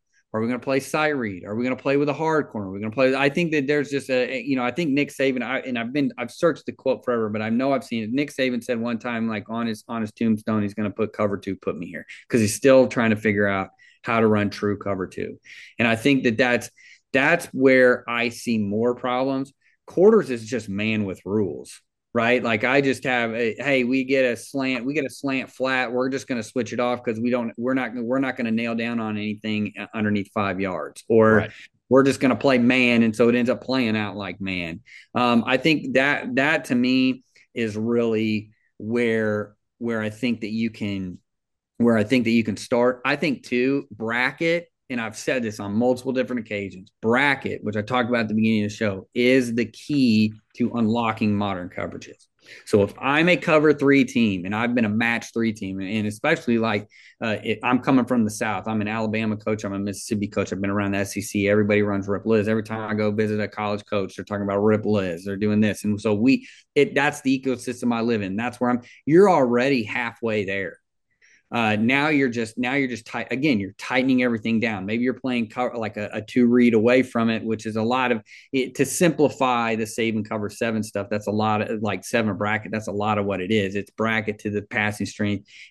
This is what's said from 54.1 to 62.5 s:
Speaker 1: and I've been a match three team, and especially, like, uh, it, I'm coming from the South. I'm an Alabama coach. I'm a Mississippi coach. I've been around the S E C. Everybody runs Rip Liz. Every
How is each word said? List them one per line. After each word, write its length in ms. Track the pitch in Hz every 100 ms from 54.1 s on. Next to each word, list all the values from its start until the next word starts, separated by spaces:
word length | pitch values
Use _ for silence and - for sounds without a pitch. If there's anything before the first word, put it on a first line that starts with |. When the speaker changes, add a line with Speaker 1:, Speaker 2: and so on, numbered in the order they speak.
| 120 110 92 92
Speaker 1:
and 80 |
I've 200 | 107 120
been 100 | 120
a 60 | 107
match 420 | 110 117 117 -
three 200 | 117 113
team, 280 | 107 95 95
and 280 | 95 110 104
especially, 500 | 107 147 165 - 117
like, 300 | 110 104 107 - - -
uh, 140 | 113 104
it, 160 | 113 104
I'm 160 | 123 123
coming 260 | 151 131
from 200 | 117 123
the 80 | 107
South. 340 | - 113 95 110
I'm 140 | 107
an 80 | 104
Alabama 480 | 110 110 110 110 104
coach. 260 | 110 107
I'm 120 | 101
a 40 | 98
Mississippi 480 | 101 98 - 104 104
coach. 260 | 101 95
I've 80 | 95
been 100 | 98
around 200 | 104 101
the 80 | 98
S 180 | 98 104
E 40 |
C. 280 | 107 104 101
Everybody 340 | 107 104 104
runs 260 | 104 98 95
Rip 180 | 95 107
Liz. 220 | 110
Every 160 | 101